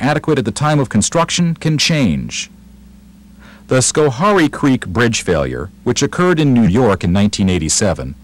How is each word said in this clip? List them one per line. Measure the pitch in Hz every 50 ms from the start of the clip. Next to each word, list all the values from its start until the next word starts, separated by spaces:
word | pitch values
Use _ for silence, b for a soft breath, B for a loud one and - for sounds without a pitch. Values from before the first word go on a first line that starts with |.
adequate | - 139 151 151 - - 156 143
at | 113
the | 110
time | - - 143 151 156 147
of | 139 -
construction | - 104 - - - 170 165 - - - 175 170 165
can | - - 160 156 139
change. | - - 165 151 135 98 76 67 58 57 - - - - - - - - - - - - - - - - - - - - B B B B B B B -
The | 127 131
Schoharie | 127 - - 160 151 151 120 117 175 208 208 190 160 147
Creek | - - - 143 131 123 -
Bridge | 95 90 113 120 117 117 -
failure, | - - 87 78 71 65 64 62 71 - - - -
which | 120 120 - 143
occurred | 143 - - 180 180 180 156
in | 156 143 127
New | 120 113 92
York | 87 120 131 110 98 90 -
in | 90 87
nineteen | 101 101 104 - - 101 95
eighty-seven | 90 90 80 78 - - 110 98 82 - - 65 67 -